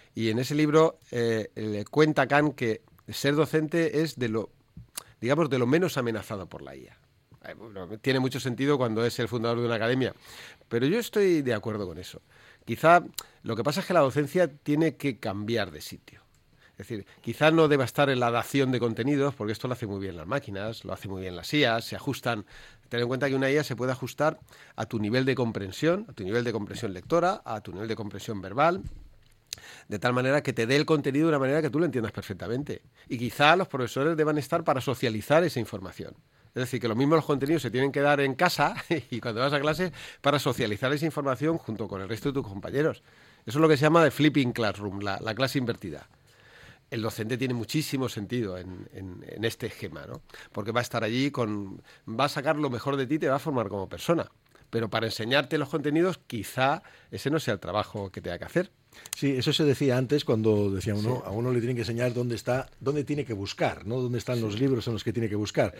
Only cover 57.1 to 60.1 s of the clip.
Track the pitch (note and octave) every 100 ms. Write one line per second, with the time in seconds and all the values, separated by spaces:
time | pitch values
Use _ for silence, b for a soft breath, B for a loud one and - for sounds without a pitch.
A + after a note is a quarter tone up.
57.1 | G2+ C#3 D#3 B2+ G2+ E2 G2+ - G#2 G2
58.1 | G2+ F2+ E2+ - E3+ F#3+ _ _ B B
59.1 | - C#3 C3 C#3 C#3 D3+ B2+ C#3+ B2 C3